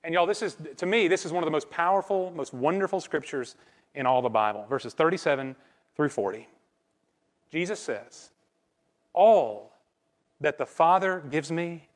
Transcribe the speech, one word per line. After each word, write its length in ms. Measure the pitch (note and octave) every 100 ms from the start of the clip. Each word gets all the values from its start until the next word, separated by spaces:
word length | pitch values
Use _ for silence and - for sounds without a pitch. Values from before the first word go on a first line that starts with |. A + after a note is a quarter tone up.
And 100 | E3
y'all, 140 | E3+ F3
this 140 | G#3
is, 160 | G#3 - D#3 -
to 80 | F3+
me, 220 | A3+ F3+
this 180 | F#3 E3
is 60 |
one 100 | F3
of 60 | E3
the 40 |
most 200 | D#3 -
powerful, 600 | - F3 G3 F#3 G3 F#3 E3+
most 180 | C3+
wonderful 460 | B2+ C#3+ F#3+ F#3+ F#3+
scriptures 560 | - D#3 - C#3+ A#2+ - _ _ _ C#3
in 100 | B2+
all 160 | B2+
the 80 | B2
Bible, 360 | A2 G#2+ G#2 G#2+
verses 240 | C3 A#2+
thirty-seven 640 | - D#3+ F#3 E3 C#3 C3+ C3 _ _ _ -
through 140 | D3
forty. 380 | B2 G2 G#2+ - _ _ _ _ _ _ _ _ _ _
Jesus 300 | D#3+ F3+ G#3
says, 500 | - G#2+ - - - _ _ _ _ _ _ _ _
"All 580 | F3 G#3+ G#3 A#2+ G#2 A2 _ _ _ _ _ _ _
that 180 | D3+ -
the 80 | C3
Father 560 | - E3 F#3 F#3+ F#3 C#3+
gives 220 | D3+ D3
me 360 | E3 E3+ E3 _